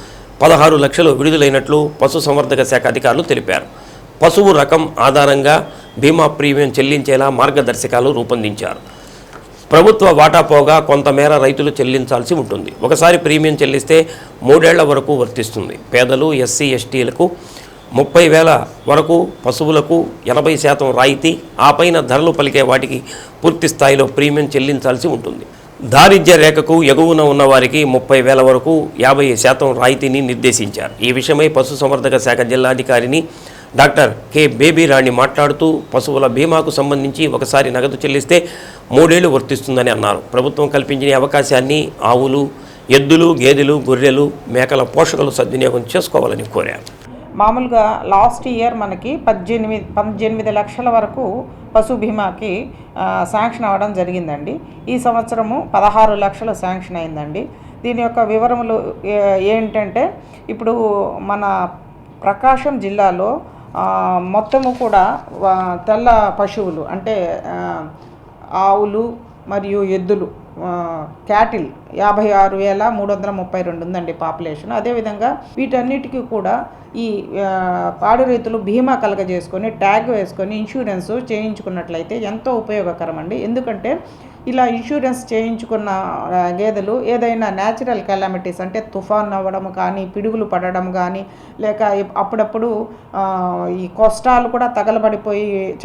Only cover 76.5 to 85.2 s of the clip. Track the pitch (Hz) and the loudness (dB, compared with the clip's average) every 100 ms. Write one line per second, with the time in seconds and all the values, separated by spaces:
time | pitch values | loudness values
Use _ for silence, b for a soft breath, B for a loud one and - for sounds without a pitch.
76.5 | - - B - 226 226 202 - 190 196 | -4 -6 B -16 -8 -6 -8 -8 -6 -4
77.5 | 190 180 180 175 175 202 240 254 240 226 | -4 -4 -4 -6 -4 0 0 0 -2 -4
78.5 | 226 196 240 262 254 208 196 185 180 170 | -6 -4 -2 -2 -2 -2 -4 -6 -8 -8
79.5 | 190 220 - 196 220 233 214 185 - 196 | -8 -8 -2 0 0 -2 -4 -4 -8 -8
80.5 | 214 214 262 214 185 185 240 247 214 220 | -8 -8 -8 -6 -6 -6 -8 -6 -6 -6
81.5 | 202 185 180 170 165 170 233 202 220 262 | -8 -10 -10 -8 -10 -8 -8 -8 -8 -6
82.5 | 233 - 214 175 170 165 160 170 247 208 | -4 -4 -6 -6 -6 -8 -8 -8 -8 -6
83.5 | 247 247 190 214 339 B B B B - | -6 -6 -6 -6 -8 B B B B -6
84.5 | 254 247 233 226 294 254 254 | -2 -2 -2 -6 -4 -4 -6